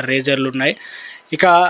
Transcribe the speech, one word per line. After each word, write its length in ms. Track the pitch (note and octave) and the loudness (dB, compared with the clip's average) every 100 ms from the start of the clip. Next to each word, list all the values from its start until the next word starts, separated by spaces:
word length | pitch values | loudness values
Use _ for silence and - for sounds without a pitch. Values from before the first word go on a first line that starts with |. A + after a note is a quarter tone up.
| C3 | -2
రేజర్లు 440 | C3+ C3 C3+ C3+ | -2 0 -2 -2
ఉన్నాయి, 260 | C3 D3 - - - - - _ | -2 -4 -4 -12 -18 -20 -20 _
ఇక 120 | D#3 F#3 F3 F3+ | 0 4 4 4